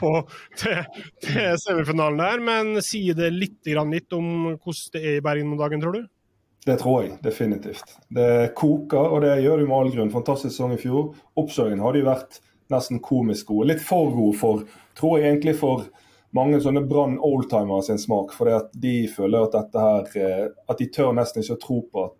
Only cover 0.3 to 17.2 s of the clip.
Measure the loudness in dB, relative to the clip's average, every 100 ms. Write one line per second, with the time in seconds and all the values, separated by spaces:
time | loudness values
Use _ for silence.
0.3 | -10 -20 -6 -4 -2 -4 -12 -20 -12 -4
1.3 | 0 0 0 0 -2 0 2 2 2 0
2.3 | 0 0 0 0 -2 -4 -4 -2 0 0
3.3 | 0 -4 -6 -4 -2 0 -4 -4 -4 -2
4.3 | -2 -2 -4 -8 -10 -10 -6 -2 0 0
5.3 | -2 -2 -2 -2 -2 -2 -4 -8 _ _
6.3 | _ _ _ -2 0 2 0 0 -4 -4
7.3 | -2 -2 -2 -6 -14 -16 -20 -8 0 4
8.3 | 4 2 2 2 2 2 2 2 2 2
9.3 | 4 4 4 2 2 2 0 -2 -2 -2
10.3 | -2 -4 -4 -4 -2 0 0 -2 -6 _
11.3 | -4 -2 0 0 0 0 2 2 0 -2
12.3 | -20 _ _ -4 -2 -2 -6 0 0 0
13.3 | -2 -2 0 2 0 0 0 2 2 2
14.3 | 2 2 0 -4 -18 _ -2 2 4 4
15.3 | 2 2 0 0 -2 -6 -16 _ _ _
16.3 | 0 2 2 2 0 2 2 2 0